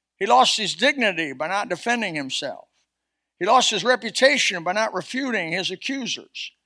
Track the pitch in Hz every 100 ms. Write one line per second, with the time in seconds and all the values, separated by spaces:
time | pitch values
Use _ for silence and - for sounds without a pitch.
0 | _ - 196 240 - - 196 151 254 294
1 | 220 170 156 131 156 196 196 175 233 240
2 | 208 156 135 - 139 - - _ _ _
3 | _ _ _ - 180 247 233 208 202 247
4 | 226 - 269 285 - 185 165 202 220 185
5 | 160 247 277 220 165 175 175 180 - 269
6 | 226 - - - - -